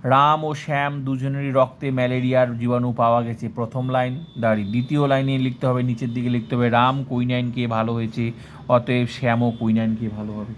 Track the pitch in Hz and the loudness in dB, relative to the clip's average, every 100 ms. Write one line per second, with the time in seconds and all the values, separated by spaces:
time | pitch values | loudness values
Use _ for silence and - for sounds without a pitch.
0 | 123 135 147 156 156 147 - 143 143 143 | 4 4 6 4 0 -6 -2 -2 -2 -4
1 | 135 131 135 139 139 131 127 - 139 131 | -4 -4 -4 -4 0 2 2 0 -4 0
2 | 123 127 127 127 123 117 120 120 123 113 | 0 2 2 4 2 0 0 0 0 2
3 | 117 117 117 117 117 - 113 127 127 127 | 4 4 0 -6 -8 -6 -6 -4 -2 0
4 | 127 131 165 - 113 110 98 117 131 147 | 0 -4 -10 -2 0 2 0 -2 0 0
5 | 143 135 135 135 131 127 131 127 123 117 | 2 2 2 0 -2 -2 0 0 0 -2
6 | 127 120 123 120 113 123 120 117 127 139 | -4 -4 -2 -2 -2 0 2 4 4 0
7 | 135 123 123 123 123 120 120 113 113 117 | -4 -2 0 -2 -2 -4 -2 0 0 -2
8 | 113 117 117 113 - - - 123 120 123 | -4 -4 -6 -6 -16 -14 2 2 4 0
9 | 120 - 127 117 120 113 113 110 113 110 | 0 0 0 2 2 0 0 2 0 -2
10 | 113 104 107 107 104 | -4 -6 -8 -8 -10